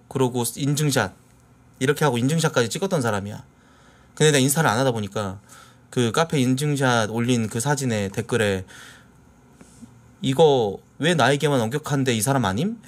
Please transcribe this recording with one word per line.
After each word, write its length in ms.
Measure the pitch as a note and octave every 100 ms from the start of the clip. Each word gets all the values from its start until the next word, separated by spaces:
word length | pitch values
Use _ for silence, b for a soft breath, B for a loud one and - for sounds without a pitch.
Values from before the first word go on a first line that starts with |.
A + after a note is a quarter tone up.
| -
그러고 360 | - A#2 A#2+ A#2
인증샷 580 | - C#3 D3 D3+ C3 G2 - _ _ _ _ _ -
이렇게 260 | C3 -
하고 140 | D3 A#2+
인증샷까지 500 | C3 E3 D#3 C3 A2+
찍었던 320 | - F#3+ E3+
사람이야. 420 | A#2 G2+ G2+ G#2+ - b b b b b b
근데 120 | - D3+
내가 60 | C#3+
인스타를 300 | C3 E3 C#3+
안 100 | A2
하다 140 | C3+
보니까 480 | A2+ G2+ A2 G2+ G2 B B B B _
그 220 | B2+ A#2
카페 260 | B2+ E3 D3+
인증샷 720 | B2+ C3 D3+ C#3+ C3 A#2+ G#2+
올린 380 | A2+ A#2+ A#2+ G#2+
그 100 | A#2
사진에 480 | C#3 C#3 C3 G#2+ G2
댓글에 560 | G2 A2 A#2+ G#2 F#2+ F2+ B B B B - - _ _ - - - - - - -
"이거 580 | C3 C3 D#3+ C3+ G#2 - - -
왜 160 | D3+
나에게만 460 | E3 A#2+ C#3+ D3 C3+
엄격한데 540 | A2 C#3+ - C#3+ C3
이 60 | A2+
사람 240 | A#2 C#3
아님?" 380 | G2+ G2 G3 A#3